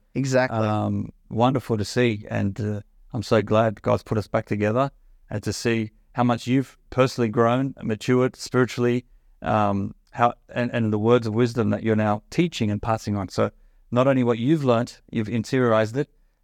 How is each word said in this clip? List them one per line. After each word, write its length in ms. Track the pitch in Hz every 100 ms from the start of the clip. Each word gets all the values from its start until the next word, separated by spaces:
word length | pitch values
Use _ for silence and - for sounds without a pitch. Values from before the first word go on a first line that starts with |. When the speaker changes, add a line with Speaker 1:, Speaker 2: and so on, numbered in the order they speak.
| _ -
Speaker 1:
Exactly. 420 | 135 131 127 113
Speaker 2:
um, 540 | 107 107 104 104 - - -
wonderful 480 | 110 123 127 - 110
to 80 | 101
see, 400 | 123 123 101 104
and, 300 | 110 101 98
uh, 220 | 104 104 - _ -
I'm 100 | 117
so 180 | - 113
glad 400 | 104 110 113 104
God's 220 | - 113
put 140 | - 110
us 100 | -
back 180 | 117 -
together, 420 | 104 104 117 139 - _ - -
and 140 | 104
to 100 | 107
see 380 | - 120 113 107 _ _
how 100 | -
much 240 | 120 117 -
you've 300 | 131 127 - -
personally 360 | 123 131 - 113
grown, 440 | 117 113 123 135 -
matured 520 | 120 107 - 127 127 -
spiritually, 680 | - 127 123 - 120 123 - - _ -
um, 520 | - 110 104 101 101 - _
how, 220 | - 120 - -
and, 220 | - 120
and 200 | 120 110
the 60 | 104
words 280 | 110 123 110
of 60 |
wisdom 380 | 107 123 120 104
that 120 | 104
you're 120 | 110 107
now 280 | 107 104 -
teaching 420 | - 175 - 107
and 100 | 104
passing 360 | - 113 - 101
on. 100 | 95
So 220 | - 107 - - _ -
not 160 | 120 131
only 160 | 131
what 160 | 120 117
you've 240 | 120 160
learnt, 380 | 131 117 98 - _
you've 160 | 113 107
interiorized 720 | 120 104 131 120 110 110 127
it, 120 | 147 _ _ _